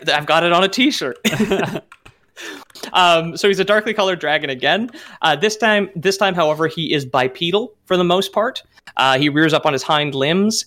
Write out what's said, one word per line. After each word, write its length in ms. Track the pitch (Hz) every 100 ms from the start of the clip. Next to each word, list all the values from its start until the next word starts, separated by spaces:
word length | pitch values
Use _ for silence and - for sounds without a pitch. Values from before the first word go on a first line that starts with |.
| 160
I've 200 | 147 147
got 180 | 156
it 80 | 170
on 100 | 170
a 60 | 190
t-shirt. 480 | 190 262 247 139 -
<laughs> 580 | 214 151 208 190 160 175 - - - - _ - - - - - -
Um, 420 | - 180 165 165 160
so 120 | 208
he's 100 | 190
a 60 |
darkly 280 | 190 214 220
colored 280 | 214 190 175
dragon 280 | 147 151 147
again. 420 | 127 139 180 240 - - -
Uh, 160 | 165 147
this 200 | 208 214
time, 320 | 226 208 202
this 220 | 175 190 190
time, 180 | 202
however, 320 | 175 156 151 160
he 280 | 170 160
is 100 | 151
bipedal 680 | 127 131 131 - 170 196 254 -
for 140 | - 180
the 60 |
most 280 | 180 180 196
part. 300 | - 233 262 - _ - -
Uh, 220 | 131 135
he 100 | 147
rears 240 | 143 156
up 140 | 151 156
on 60 |
his 100 | 135
hind 320 | - 151 147
limbs, 500 | 135 139 175 208 220